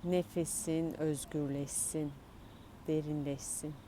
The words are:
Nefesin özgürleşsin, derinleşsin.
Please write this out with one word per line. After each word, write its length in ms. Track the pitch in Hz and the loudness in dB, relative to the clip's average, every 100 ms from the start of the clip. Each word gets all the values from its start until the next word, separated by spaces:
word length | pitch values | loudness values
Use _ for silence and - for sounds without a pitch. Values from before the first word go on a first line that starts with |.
Nefesin 880 | 175 180 175 180 160 - - 160 165 | 6 4 4 2 2 0 2 2 2
özgürleşsin, 1160 | - 156 147 - 151 143 139 143 - - 160 147 139 - - - - - - - | 2 2 2 0 0 0 0 0 0 0 0 -2 -4 -14 -16 -16 -16 -16 -8 2
derinleşsin. 880 | 156 151 151 143 139 - - 151 147 | 2 2 0 0 -2 -4 -4 -4 -8